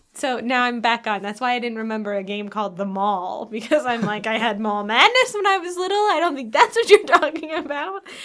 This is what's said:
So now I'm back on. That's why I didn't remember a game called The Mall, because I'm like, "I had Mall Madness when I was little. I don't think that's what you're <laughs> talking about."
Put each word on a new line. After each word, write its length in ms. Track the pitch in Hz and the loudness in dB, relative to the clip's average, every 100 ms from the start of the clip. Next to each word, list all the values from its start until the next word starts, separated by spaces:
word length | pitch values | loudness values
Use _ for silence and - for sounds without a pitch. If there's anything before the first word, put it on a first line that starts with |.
| _ | _
So 260 | - 285 247 | -6 -4 -2
now 240 | 226 254 | 0 2
I'm 160 | 247 240 | 2 2
back 280 | 233 226 226 | 0 0 0
on. 140 | 202 | -4
That's 200 | 202 214 | -4 -4
why 120 | 254 | -2
I 60 | 247 | -2
didn't 180 | 240 220 | -4 -6
remember 340 | 226 220 202 | -6 -4 -4
a 100 | 202 | -4
game 240 | 196 208 208 | -4 -8 -6
called 300 | 196 202 175 | -6 -6 -4
The 80 | 196 | -6
Mall, 600 | 190 202 196 180 208 208 | -2 0 0 -2 -6 -8
because 340 | 220 214 302 247 | -8 0 2 2
I'm 160 | 233 | -2
like, 240 | 214 208 214 | -2 -4 -2
"I 100 | 220 | -2
had 240 | 226 208 | 0 -2
Mall 240 | 220 208 208 | -2 -2 0
Madness 480 | 240 392 508 494 | 6 6 6 2
when 120 | 415 392 | 2 0
I 120 | 381 | 0
was 180 | 349 349 | -2 -6
little. 220 | 370 403 | -2 2
I 200 | 415 349 | 2 2
don't 140 | 349 277 | 0 -2
think 160 | 233 | -2
that's 200 | 220 466 453 | 2 4 2
what 140 | 466 | 6
you're 140 | 415 | 6
<laughs> 20 | 370 | 8
talking 480 | - 302 320 311 | 2 2 -4 -6
about." 500 | 320 294 285 330 381 - - | -6 -4 -6 -6 -8 -12 -16